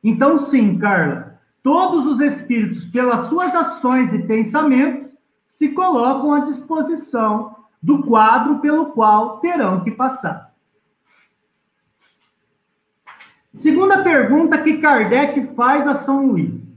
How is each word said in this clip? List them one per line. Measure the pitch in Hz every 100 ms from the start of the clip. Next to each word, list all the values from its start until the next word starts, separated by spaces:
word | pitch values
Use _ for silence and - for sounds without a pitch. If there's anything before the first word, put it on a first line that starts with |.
Então, | 214 - 277 311
sim, | - 262 208 -
Carla, | 202 185 147 127 - _ _ _
todos | 254 330 370 339 269
os | 247
espíritos, | 285 - - 233 196 - -
pelas | 247 247 233 -
suas | 330 359 359
ações | 330 - 247 254 214
e | 214
pensamentos, | - 220 220 302 302 254 311 - - _ _ _ _
se | _ 302
colocam | - 370 269 247 269 294 294
à |
disposição | 302 262 - 311 302 311 - 247 220 214 226 - _ _
do | 160 285
quadro | 226 220 220 240 277 285
pelo | 294 302 294
qual | - 285 277 - -
terão | 339 339 202 185
que | 226
passar. | - 254 254 170 170 - _ _ _ _ _ _ _ _ _ _ _ _ _ _ _ _ _ _ _ _ _ _ _ _ _ - - - _ _
Segunda | 214 302 320 392 392
pergunta | 381 294 214 294 330 311
que | 320 -
Kardec | 302 254 196 247 285 277 - -
faz | 247 294 285
a | 269
São | - 277 269
Luís. | 185 135 - -